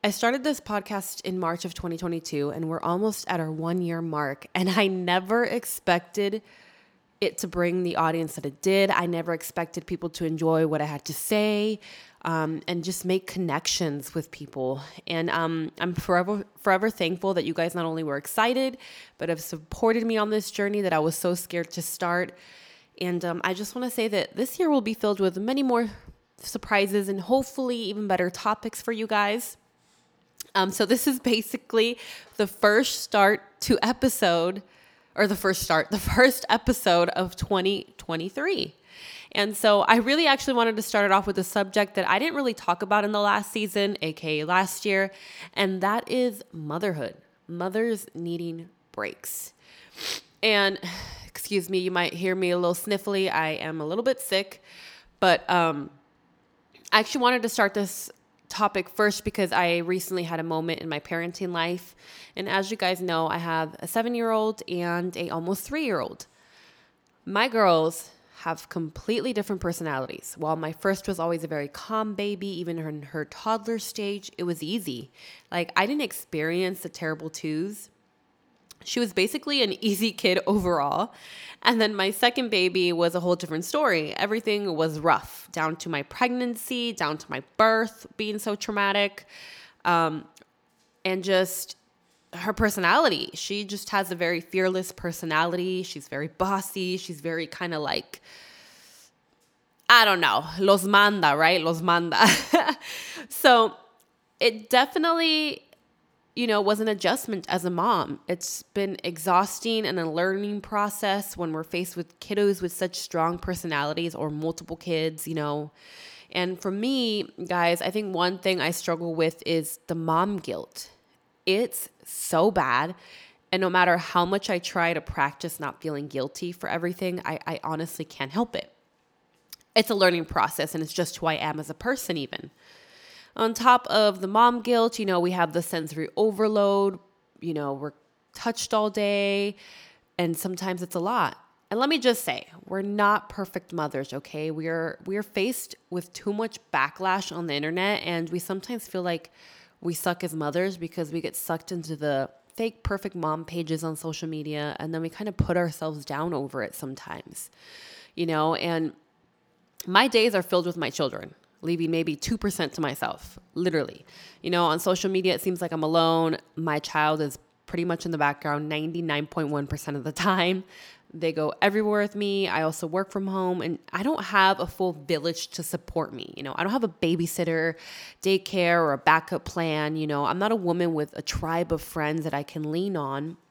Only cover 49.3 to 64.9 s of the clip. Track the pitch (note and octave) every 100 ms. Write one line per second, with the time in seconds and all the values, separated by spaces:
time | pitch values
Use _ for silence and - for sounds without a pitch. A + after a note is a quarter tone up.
49.3 | - - _ - - - - - - -
50.3 | _ A3 G#3 G3 G3 F3 F3+ - - -
51.3 | - - G3+ F3 F#3 F#3 F3+ F3 E3+ F#3+
52.3 | F#3 F3+ F3+ F3 F3 - G3 G3+ G3 F#3+
53.3 | - D#3+ D#3 D#3 D#3+ D3+ F#3+ A#3+ C4 -
54.3 | F#3+ G3 - - - - - _ _ F#3
55.3 | E3+ - F3+ E3 C#3+ C#3+ _ _ _ _
56.3 | _ _ _ _ _ - G#3+ G#3+ C#4 B3
57.3 | B3+ A3+ A#3+ G3+ G3+ G3 - - - _
58.3 | _ _ - G#3 G3+ F3+ - G#3 G3+ -
59.3 | - F#3 - F3 E3+ E3+ F#3 F3+ F#3 E3+
60.3 | E3 E3 D#3+ E3 E3 E3 D3 - E3+ E3+
61.3 | F3 F#3 E3+ E3 F3+ - - - - -
62.3 | - F#3+ F#3+ F#3+ A3 F#3 F3+ F3+ E3 D#3+
63.3 | E3+ E3+ E3 D#3 - E3+ A3+ A3+ A#3+ A3+
64.3 | A3 A3 G#3+ - F3 F3